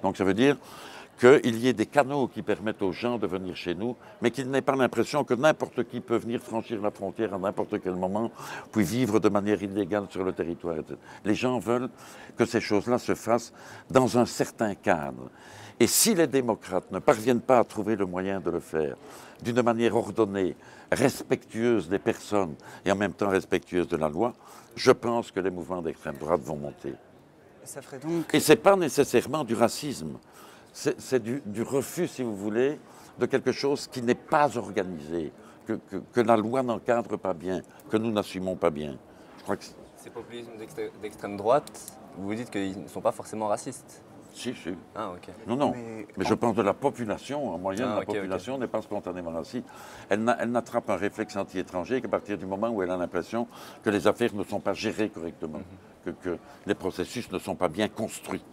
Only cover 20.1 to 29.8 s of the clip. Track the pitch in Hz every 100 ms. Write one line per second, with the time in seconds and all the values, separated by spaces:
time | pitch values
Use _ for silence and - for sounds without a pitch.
20.1 | 101 107 98 92 - - - - 82 127
21.1 | - - 127 - 113 120 113 80 95 -
22.1 | 110 - 104 90 69 - - 90 98 101
23.1 | 82 104 95 - 92 - 90 82 82 78
24.1 | 76 117 - - - - - 123 127 117
25.1 | 117 110 - 92 90 78 90 80 73 78
26.1 | 73 76 85 64 76 71 - 71 - -
27.1 | - - - - - - - - 135 151
28.1 | 170 156 151 117 151 190 196 160 131 135
29.1 | 117 - 151 131 107 113 -